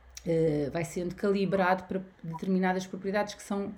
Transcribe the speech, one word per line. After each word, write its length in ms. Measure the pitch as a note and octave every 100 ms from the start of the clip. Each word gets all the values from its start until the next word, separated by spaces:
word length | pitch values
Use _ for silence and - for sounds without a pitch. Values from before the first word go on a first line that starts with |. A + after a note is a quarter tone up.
| - - -
eh, 440 | E3 D#3+ D3 C#3+
vai 120 | -
sendo 300 | D#3 F#3 F3+
calibrado 720 | F#3 G#3 G3+ F#3 F#3+ F3+ F#3
para 160 | - F#3+ - -
determinadas 640 | E3 E3 F#3+ F#3 F#3 F#3 F#3
propriedades 480 | F#3+ G3 G#3 G#3
que 80 | -
são 320 | - G3+ G3+